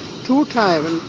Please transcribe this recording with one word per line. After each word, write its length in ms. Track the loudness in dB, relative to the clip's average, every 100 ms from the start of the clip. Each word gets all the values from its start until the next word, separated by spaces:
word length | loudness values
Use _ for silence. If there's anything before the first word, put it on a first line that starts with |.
| -14 -10 0
Two 200 | 2 2
times, 560 | 2 2 2 0 -4